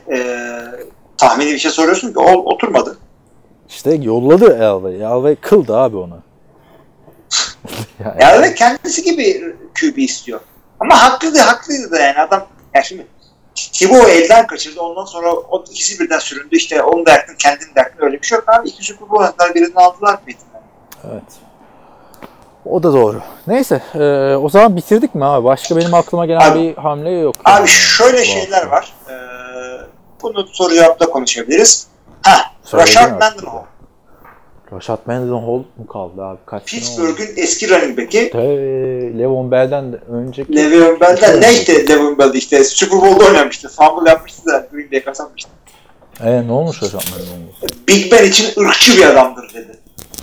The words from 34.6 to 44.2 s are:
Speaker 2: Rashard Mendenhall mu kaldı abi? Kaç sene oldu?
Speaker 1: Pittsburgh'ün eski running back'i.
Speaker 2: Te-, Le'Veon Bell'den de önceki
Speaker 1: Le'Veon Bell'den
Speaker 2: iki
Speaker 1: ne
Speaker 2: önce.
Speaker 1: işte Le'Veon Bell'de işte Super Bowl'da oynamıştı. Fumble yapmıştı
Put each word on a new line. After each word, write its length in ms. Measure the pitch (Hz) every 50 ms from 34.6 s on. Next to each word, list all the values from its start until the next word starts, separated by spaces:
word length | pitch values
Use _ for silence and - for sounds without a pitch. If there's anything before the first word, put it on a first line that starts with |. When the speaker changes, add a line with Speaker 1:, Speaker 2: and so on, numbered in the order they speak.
| _ - 101
Speaker 2:
Rashard 260 | 92 - - 113 107 -
Mendenhall 580 | 120 120 127 123 123 123 117 113 117 120 127 131 _ _
mu 100 | - 113 -
kaldı 340 | - 107 92 87 90 95 95
abi? 160 | 95 95 90 _
Kaç 240 | - - - - -
sene 100 | - 240
oldu? 360 | 233 233 - 175 170 160 -
Speaker 1:
Pittsburgh'ün 280 | 196 214 208 - - 330
eski 260 | - - - 214 -
running 280 | 185 330 302 277 226
back'i. 340 | - - - - 220 247 -
Speaker 2:
Te-, 880 | - 117 120 139 147 139 139 135 135 131 131 131 127 123 123 120 117 113
Le'Veon 320 | 120 131 135 131 127 123
Bell'den 420 | 127 127 131 135 143 143 135 127 120
de 40 |
önceki 580 | - - - 120 120 123 131 123 139 139 - 151
Speaker 1:
Le'Veon 440 | 151 151 151 160 170 165 165 165 -
Bell'den 160 | 175 180 180
Speaker 2:
iki 260 | 180 220 196 - 170
Speaker 1:
ne 60 | 208
Speaker 2:
önce. 40 | 233
Speaker 1:
işte 360 | 240 240 - - 165 147 -
Le'Veon 300 | 139 151 147 147 147 143
Bell'de 200 | 143 139 135 123
işte 260 | 131 - - 147 139 135
Super 380 | - - - - 165 190 190
Bowl'da 240 | 180 196 185 196 214
oynamıştı. 440 | 185 175 156 143 127 - - - 131
Fumble 400 | - - 151 156 160 170 165 165
yapmıştı 360 | 160 160